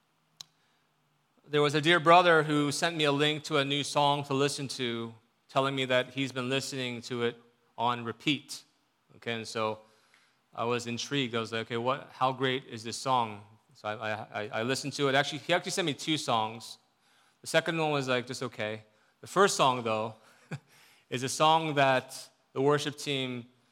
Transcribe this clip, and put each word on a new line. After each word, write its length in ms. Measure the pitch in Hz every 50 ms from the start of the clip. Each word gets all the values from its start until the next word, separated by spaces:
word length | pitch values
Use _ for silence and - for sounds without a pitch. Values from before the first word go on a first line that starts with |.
| _ _ _ _ _ _ _ - - _ _ _ _ _ _ _ _ _ _ _ _ _ _ _ _ _ _ _ _ 143
there 140 | 143 147
was 140 | 147 147 139
a 60 | 156
dear 180 | 143 165 180 170
brother 440 | 147 165 170 180 180 175 165 156 147
who 280 | 151 147 147 147 147
sent 240 | 139 - 175 170 170
me 80 | 156 151
a 80 | 143
link 320 | 143 143 147 151 151 151 -
to 140 | - 156 143
a 80 | 139
new 180 | 139 143 143 135
song 400 | - - 147 143 143 143 147 135
to 100 | - 139
listen 340 | 135 143 143 143 - 139 -
to, 440 | - - 127 117 117 117 117 113 113 - _ _ _ _ _ _
telling 260 | - 139 135 135 139
me 100 | 135 131
that 260 | 127 127 127 123 123
he's 200 | 117 135 139 127
been 180 | 117 131 123 127
listening 520 | 135 135 135 - 143 131 127 123 120 117
to 220 | - - 127 120 117
it 120 | 120 120 - - _ _ _ _ _ _ -
on 280 | 117 120 123 120 117
repeat. 580 | 117 110 - - 156 139 123 - - - - - _ _ _ _ _ _ _ _ _ - 110
Okay, 160 | - 120 117
and 140 | 113 110 -
so 320 | - 117 110 107 107 - - _ _ _ _ _ _ _ _ _ _ _ _ _ -
I 80 | - 113
was 240 | 117 123 117 117 120
intrigued. 480 | 120 113 - - 143 143 131 117 117
I 40 | 117
was 120 | 113 104
like, 160 | 113 113 110 -
"Okay, 100 | 120 117
what? 320 | 117 127 135 156 - - -
How 180 | - 131 135
great 340 | 131 123 135 131 127 139 - -
is 160 | 120 110 110
this 140 | 117 110 -
song?" 460 | - 135 131 123 117 107 104 101 104 - - _ _ _ _
So 140 | - - 107
I, 40 | 107
I, 200 | 117 113 107 107
I, 360 | 107 120 - - 107 104 113 -
I 100 | 110 113
listened 300 | 123 131 - - 139 -
to 160 | - 143 135
it. 60 | 131
Actually, 240 | 139 143 - 160 139
he 140 | - - 170
actually 180 | 180 - 190
sent 140 | - 202 180
me 80 | 156 131
two 240 | - - 165 156 143
songs. 600 | - 143 120 110 110 110 113 117 - - - - _ _ _ _ _ _ _ _ _ _ _ _
The 60 | - -
second 300 | - 160 160 175 165 165
one 140 | 156 151
was, 160 | 147 139 131 131
like, 200 | 127 123 113 127
just 160 | 127 - 135
okay. 400 | 120 - - 107 107 107 110 - _ _ _ _ _ _ _
The 60 | - -
first 280 | - 180 202 190 -
song, 280 | - 156 131 123 123 113
though, 320 | 113 110 107 110 117 113 - _ _ _ _ _ -
<laughs> 600 | 156 - - _ _ - - _ _ _ _ -
is 140 | 131 123 131
a 60 | 131
song 460 | - - 156 156 160 160 160 156 143
that 400 | 143 135 135 131 127 127 - - - - - _ _ _ _ -
the 80 | 135
worship 360 | 135 147 147 143 147 151 131 -
team 500 | - 147 139 135 131 127 123 120 117 - _ _ _ _